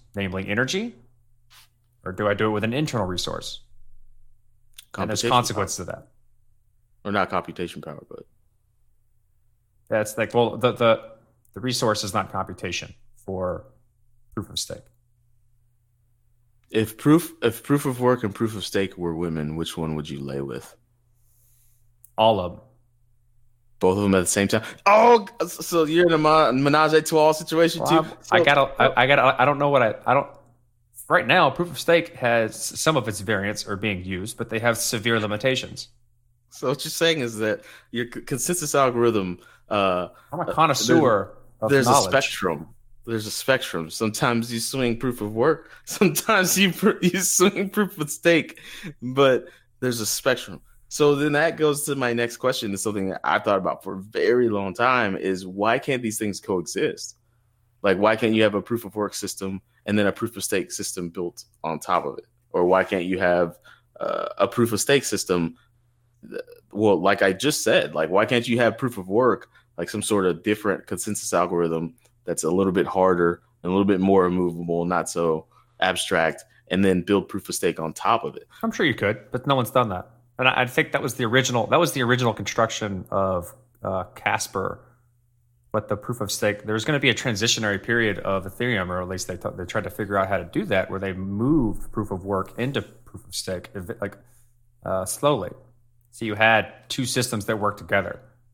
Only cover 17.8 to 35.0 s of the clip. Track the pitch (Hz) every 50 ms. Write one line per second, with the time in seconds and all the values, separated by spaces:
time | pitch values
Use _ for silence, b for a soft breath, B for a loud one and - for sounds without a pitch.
17.8 | 143 139 123 120 123 123 127 123 - 101 98 - 117 110 110 98 90 - - 101
18.8 | 98 92 - 87 87 85 82 82 87 85 80 80 76 76 78 82 82 - - 85
19.8 | 80 78 78 76 76 78 71 71 69 67 67 69 69 67 60 67 - - - _
20.8 | _ _ _ _ _ _ _ _ _ _ _ _ _ _ _ _ _ _ _ _
21.8 | _ _ _ _ - - _ - 110 113 110 95 87 87 87 - - _ _ _
22.8 | _ _ _ _ _ _ _ _ _ _ _ _ _ _ _ _ _ _ _ -
23.8 | 98 92 95 104 101 98 95 92 87 - - 101 101 98 110 107 B B B B
24.8 | B 202 208 220 226 240 240 226 196 - - - 160 175 - - 160 - 175 165
25.8 | 156 147 160 175 180 170 165 156 151 151 156 156 156 117 123 131 143 143 143 156
26.8 | 156 156 156 156 156 - 160 156 151 156 151 - 170 - 160 165 170 165 165 165
27.8 | - - 165 160 156 - - - - - 107 117 156 143 143 143 135 - - -
28.8 | 123 131 131 120 127 131 143 139 123 135 131 117 127 143 143 139 143 143 143 131
29.8 | 120 107 - - - 113 127 139 - - - - _ _ _ _ _ _ _ _
30.8 | _ _ _ - - - 160 180 - 233 175 185 160 139 131 - 175 170 - -
31.8 | - - 170 165 160 - - - 127 120 117 117 113 107 - - - - - -
32.8 | - 160 160 131 110 117 101 104 95 110 107 95 98 104 104 - - 107 101 92
33.8 | 113 107 98 90 90 95 95 90 98 117 - - 113 - 113 110 117 120 113 -
34.8 | - - 123 110